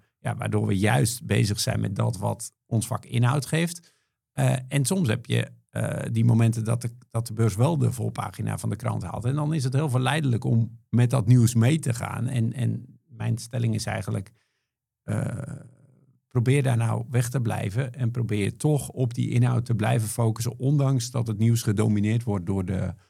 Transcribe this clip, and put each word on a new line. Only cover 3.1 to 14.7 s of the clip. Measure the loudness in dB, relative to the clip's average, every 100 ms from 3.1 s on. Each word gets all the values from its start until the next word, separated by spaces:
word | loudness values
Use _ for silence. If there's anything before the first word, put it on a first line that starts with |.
| 0 2 2 -2
geeft. | -2 -2 -4 -16 _ _ _ _
Eh, | -2 0 0 -2
en | -2
soms | 0 0 0
heb | -2 0
je, | -2 -2 -10 _
eh, | -6 -4 -4 -2
die | 2
momenten | 4 6 4 2
dat | -2 -2
de, | -4 -10 -8
dat | -6 -4
de |
beurs | 0 0
wel | 2 2 2
de | 0
voorpagina | 0 -4 -4 -8 -6 -4 -4
van | -4
de | -4
krant | -4 -4
haalt. | -6 -4
En | -4
dan | -2 -2
is | -2
het | 0
heel | 0 0
verleidelijk | 0 0 0 0 0
om | 2 2 0 -4 _
met | 2 4
dat | 2 6
nieuws | 6 6
mee | 4 4 2
te | 0
gaan. | -4 -6 -6 -4
En, | -2 -2
en | 0 -2 -4 -8 -20 _
mijn | -8 -4 -4
stelling | -4 -2 -2
is | -2 -2
eigenlijk, | -4 -4 -6 -6 _ _ _ _